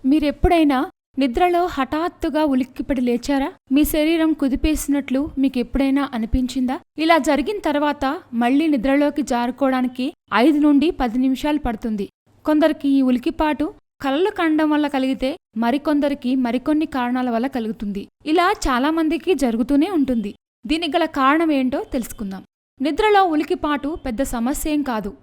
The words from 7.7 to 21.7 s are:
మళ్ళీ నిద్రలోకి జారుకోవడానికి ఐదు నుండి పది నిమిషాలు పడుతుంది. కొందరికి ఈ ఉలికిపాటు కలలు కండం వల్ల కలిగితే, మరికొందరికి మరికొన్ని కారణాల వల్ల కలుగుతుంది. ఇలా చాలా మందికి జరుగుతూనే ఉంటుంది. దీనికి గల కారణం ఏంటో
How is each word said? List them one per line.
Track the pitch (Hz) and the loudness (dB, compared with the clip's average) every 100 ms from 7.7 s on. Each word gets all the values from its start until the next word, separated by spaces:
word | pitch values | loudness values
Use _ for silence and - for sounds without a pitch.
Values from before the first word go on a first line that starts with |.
| 285 294 285 269 330 - | 0 -2 -2 -4 -4 -6
మళ్ళీ | 233 240 277 330 | -2 2 2 2
నిద్రలోకి | 285 262 277 294 294 | 0 2 2 2 -2
జారుకోవడానికి | 240 240 240 247 269 254 254 254 254 - _ | -2 -2 -2 0 0 0 -2 -4 -8 -8 _
ఐదు | 208 262 294 | 2 4 4
నుండి | 294 285 311 | 4 4 2
పది | 359 247 233 | 0 -2 0
నిమిషాలు | 262 262 302 302 | 0 0 -2 -2
పడుతుంది. | 254 226 233 214 196 _ _ _ - | -4 -6 -6 -6 -8 _ _ _ 0
కొందరికి | 302 320 311 285 | 4 2 2 0
ఈ | 277 | 2
ఉలికిపాటు | 262 247 320 - 311 302 311 - _ _ | 2 2 -2 -2 -2 -2 -4 -6 _ _
కలలు | 269 277 381 | -4 0 0
కండం | 403 330 311 311 | 0 0 2 2
వల్ల | 302 294 | 2 0
కలిగితే, | 269 262 269 262 311 _ 220 | 0 -2 -2 -4 -6 _ -4
మరికొందరికి | 233 285 294 294 285 285 240 262 | 0 0 0 0 0 -2 -2 0
మరికొన్ని | 247 247 254 302 311 | 0 -2 0 0 -2
కారణాల | 277 247 254 254 | -4 -4 -2 -2
వల్ల | 226 262 | -2 -2
కలుగుతుంది. | 269 220 220 208 196 - _ 294 | -4 -6 -6 -6 -8 -10 _ 0
ఇలా | 320 349 415 320 | 2 2 0 0
చాలా | 247 277 | 0 0
మందికి | 320 320 320 - | 0 0 0 0
జరుగుతూనే | 311 262 220 247 285 349 | 0 0 0 2 2 2
ఉంటుంది. | 370 262 240 202 - _ _ 214 | 0 0 0 -4 -10 _ _ -4
దీనికి | 320 339 349 | -2 0 0
గల | 320 | -2
కారణం | 320 262 311 330 | 0 2 2 2
ఏంటో | 285 262 | 2 0